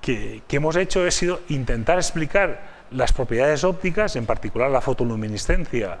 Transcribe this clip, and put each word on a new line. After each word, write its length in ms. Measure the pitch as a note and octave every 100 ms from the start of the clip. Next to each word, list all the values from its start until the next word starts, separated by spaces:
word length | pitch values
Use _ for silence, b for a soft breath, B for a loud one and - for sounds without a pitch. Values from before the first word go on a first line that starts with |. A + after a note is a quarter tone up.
que, 420 | - A#2 G#2 A2 -
que 100 | C#3+
hemos 200 | D3+ E3+
hecho 280 | F#3+ F#3+
ha 60 | F3+
sido 300 | - F3 F3+ -
intentar 500 | D3 B2 A#2+ - F3+
explicar 760 | F3 E3 D3+ G3+ F#3 - - - -
las 220 | B2+ A#2+
propiedades 520 | - B2 A#2 C#3 D3+
ópticas, 500 | F3+ F3 F#3 F3 G#3
en 100 | B2+
particular 460 | A2+ A2+ G#2+ A2+ C3
la 100 | C3
fotoluminiscencia 1200 | - A#2+ A#2+ A2 G#2+ G#2 - F3 D#3+ B2 G2+ E2+